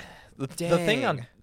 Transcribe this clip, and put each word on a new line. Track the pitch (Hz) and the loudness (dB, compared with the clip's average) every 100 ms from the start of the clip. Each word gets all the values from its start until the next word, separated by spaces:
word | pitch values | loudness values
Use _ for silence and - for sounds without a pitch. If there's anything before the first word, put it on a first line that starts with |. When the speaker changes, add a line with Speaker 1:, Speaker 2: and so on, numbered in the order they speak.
| - - - - | -16 -20 -18 -10
Speaker 1:
the, | 131 | -8
the | - 170 175 | -4 2 2
thing | 170 240 233 | 4 2 0
on, | 139 | -2
Speaker 2:
Dang. | 120 _ | -6 _